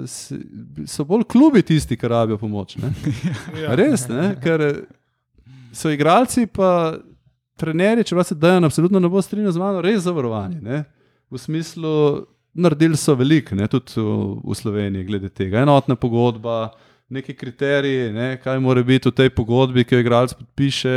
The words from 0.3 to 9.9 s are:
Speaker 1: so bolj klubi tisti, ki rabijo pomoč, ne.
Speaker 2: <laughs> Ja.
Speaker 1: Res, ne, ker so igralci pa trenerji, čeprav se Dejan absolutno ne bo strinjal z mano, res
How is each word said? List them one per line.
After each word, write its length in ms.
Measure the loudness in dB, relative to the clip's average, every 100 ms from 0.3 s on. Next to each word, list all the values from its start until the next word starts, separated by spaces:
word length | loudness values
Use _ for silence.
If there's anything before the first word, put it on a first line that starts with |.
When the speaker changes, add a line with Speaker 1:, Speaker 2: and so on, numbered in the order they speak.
| -14 -14 -18 -18 -14 -10
Speaker 1:
so 180 | -8
bolj 200 | -2 0 2
klubi 340 | 6 6 6
tisti, 340 | 4 0 0 -4
ki 120 | -2
rabijo 300 | 0 0 -2
pomoč, 380 | -4 -6 -8 -8
ne. 180 | -6 -4 -6 -6 -6
Speaker 2:
<laughs> 340 | -8 -10 -8
Ja. 140 | -2
Speaker 1:
Res, 340 | 2 2 0 -2
ne, 240 | -2 -2 -2
ker 480 | 0 0 0 -2 -10 _ _ _ _ _ -20 -20 -20
so 200 | -6 -4
igralci 560 | 0 2 4 2 0 -2
pa 500 | 0 2 2 0 -6 -14 _ _ _ _ -10
trenerji, 460 | -4 0 2 2
čeprav 200 | 0 0
se 100 | -2
Dejan 300 | 2 4 4
absolutno 340 | 4 2 2 4
ne 100 | 2
bo 120 | 0
strinjal 320 | -2 -2 -2
z 60 | -2
mano, 220 | -2 -2
res 200 | 0